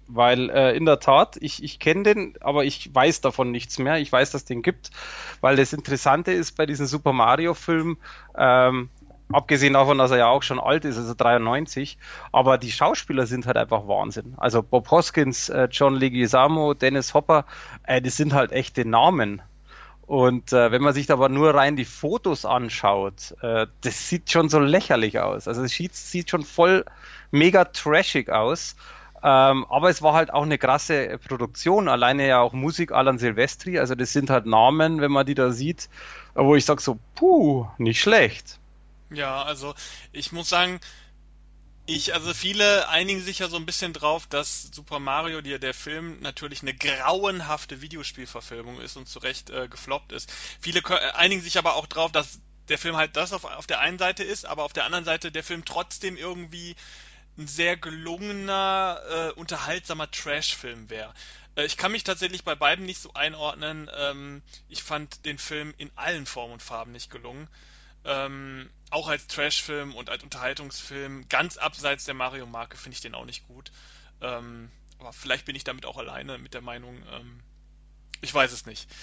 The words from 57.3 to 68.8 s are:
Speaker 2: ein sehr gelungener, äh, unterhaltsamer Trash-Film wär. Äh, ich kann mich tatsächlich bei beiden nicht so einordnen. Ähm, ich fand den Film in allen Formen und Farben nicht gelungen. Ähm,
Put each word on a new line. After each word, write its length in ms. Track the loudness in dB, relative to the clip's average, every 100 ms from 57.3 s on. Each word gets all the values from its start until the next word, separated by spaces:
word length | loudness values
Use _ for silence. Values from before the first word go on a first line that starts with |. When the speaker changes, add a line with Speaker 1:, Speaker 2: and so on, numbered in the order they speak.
| -20
Speaker 2:
ein 120 | -14
sehr 300 | -4 -4 -4
gelungener, 1200 | -8 -14 -12 -12 -10 -10 -6 -4 -2 -2 -4 -6 -8
äh, 220 | -8 -8 -10
unterhaltsamer 720 | -12 -10 -8 -10 -10 -12 -10
Trash-Film 800 | -10 -8 -6 -6 -8 -12 -16 -16
wär. 240 | -16 -16 -18 -20 -20 -16 -8
Äh, 100 | -6
ich 120 | -4
kann 140 | -6
mich 120 | -6
tatsächlich 400 | -8 -6 -8 -8
bei 100 | -10
beiden 320 | -2 -2 -2 -6
nicht 160 | -14
so 100 | -14 -8
einordnen. 720 | -8 -6 -10 -10 -12 -12 -14 -10
Ähm, 460 | -8 -10 -14 -20 -20 -20 _
ich 140 | -16
fand 420 | -10 -10 -10 -16 -14
den 140 | -12
Film 340 | -12 -12 -12 -16
in 120 | -20 -12
allen 320 | -8 -8 -10
Formen 260 | -14 -14
und 80 | -16
Farben 300 | -16 -14 -14
nicht 180 | -18 -20
gelungen. 380 | -20 -18 -18 -20 _ _ _ _ _ -10
Ähm, 640 | -8 -8 -12 -16 -18 -20 _